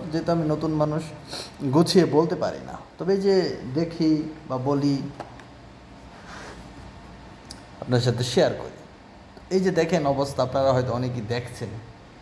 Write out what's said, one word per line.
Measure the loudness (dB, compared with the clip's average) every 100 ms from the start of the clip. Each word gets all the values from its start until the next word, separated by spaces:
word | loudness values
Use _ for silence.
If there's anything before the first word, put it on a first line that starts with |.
| -4
যেহেতু | -4 0
আমি | 2 2
নতুন | 0 0
মানুষ, | 2 2 0 -4 -12 -12 -12 -12 -6 2
গুছিয়ে | 4 6 6
বলতে | 6 6 4
পারি | 2 -2 -4 -10
না। | -14 -14 -6
তবে | 0
এই | 2
যে | 4 4 2 -2 -4
দেখি | -2 -2 2 4 4 0 -8 -6
বা | -4
বলি, | 0 2 2 2 -2 -10 -14 -16 -20 -20 -20 -20 -20 -20 -20 -18 -16 -16 -16 -16 -18 -18 -18 -18 -18 -18 -20 -20 -18 -18 -16 -10
আপনার | 2 2
সাথে | 4 2
শেয়ার | 0 2 2
করি, | 2 -8 -14 -20 -20 -20 -20 -20 -18 -2
এই | 0
যে | 2
দেখেন | 2 2 2 2
অবস্থা, | 0 0 0
আপনারা | 0 2 4
হয়তো | 4 2
অনেকেই | 0 -2 -4 -4
দেখছেন | -4 -6 -10 -10 -10 -14 -20 -20 -20